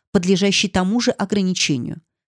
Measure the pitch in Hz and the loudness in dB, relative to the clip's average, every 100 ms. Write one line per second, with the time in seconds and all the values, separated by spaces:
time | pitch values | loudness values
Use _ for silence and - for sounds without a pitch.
0 | _ 202 180 190 202 190 208 190 185 233 | _ 0 2 2 2 0 0 0 0 0
1 | 247 - 196 202 185 180 - 135 - - | 0 -2 -2 0 0 0 -2 -2 -4 -10
2 | - _ | -16 _